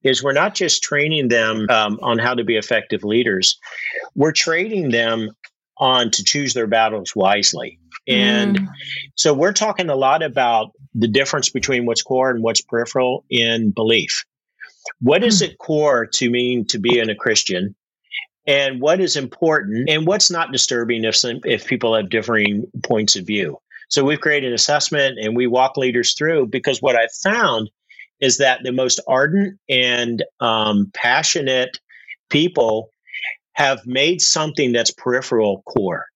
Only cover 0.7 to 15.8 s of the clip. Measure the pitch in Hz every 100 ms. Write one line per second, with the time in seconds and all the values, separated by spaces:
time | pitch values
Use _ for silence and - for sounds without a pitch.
0.7 | - - 147 151 156 127 117 110 110 107
1.7 | 117 107 104 127 113 120 123 110 110 -
2.7 | 113 - 104 104 113 117 95 98 - -
3.7 | - - - - - 151 156 - 165 214
4.7 | 208 147 117 117 113 110 - - _ _
5.7 | - 131 127 117 - 98 147 139 123 110
6.7 | 113 113 107 90 107 95 101 98 76 62
7.7 | - _ - - 127 - 208 208 - 196
8.7 | - - - - - 160 139 180 196 214
9.7 | 202 175 135 135 160 156 139 123 113 110
10.7 | _ 135 113 113 107 135 147 - 127 -
11.7 | 123 120 113 - 131 131 120 113 110 -
12.7 | 117 117 127 127 123 _ 123 117 117 110
13.7 | 98 110 113 78 - - _ _ _ -
14.7 | _ - - 120 170 240 202 143 - -
15.7 | 151